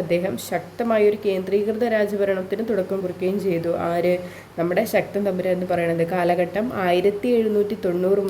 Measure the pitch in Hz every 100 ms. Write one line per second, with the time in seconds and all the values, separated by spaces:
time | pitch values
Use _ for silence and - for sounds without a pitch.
0 | 165 175 190 226 - 170 - - 233 220
1 | 208 208 208 185 185 202 208 214 233 220
2 | 202 196 196 190 185 202 226 196 185 196
3 | 180 - 185 202 185 165 170 170 170 175
4 | 175 180 180 - - - 170 180 226 208
5 | - 202 202 185 185 180 180 175 170 170
6 | 165 185 175 175 175 196 240 226 180 180
7 | 202 202 247 240 220 208 208 220 190 175
8 | 180 202